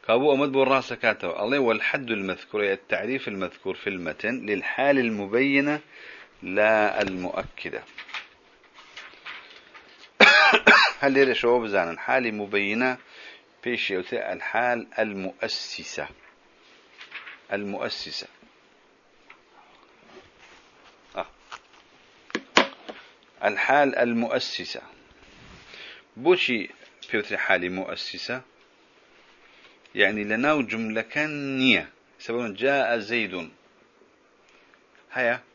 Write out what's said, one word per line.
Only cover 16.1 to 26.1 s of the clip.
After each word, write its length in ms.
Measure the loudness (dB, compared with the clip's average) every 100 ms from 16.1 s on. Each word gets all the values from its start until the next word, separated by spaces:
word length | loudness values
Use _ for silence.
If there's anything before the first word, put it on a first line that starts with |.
| -12 -20 _ _ _ _ -20 _ -20 -18 -18 -18 -20 _
المؤسسة. 760 | -6 -6 -6 -6 -6 -10 -12 -14 _ -20 _ _ _ _ _ _ _ _ -20 _ -20 _ _ _ _ _ -20 -20 _ -20 -20 _ _ -20 _ _ -10
آه. 120 | -10 _ _ -20 _ -20 _ _ _ _ _ -8 0 2 2 -4 -18 -18 -20 _ _ _
الحال 520 | -2 0 2 4 4 2
المؤسسة. 840 | 0 0 0 -2 -4 -8 -10 -12 -14 -20 _ -20 -20 -20 -20 -20 -20 -20 -18 -20 _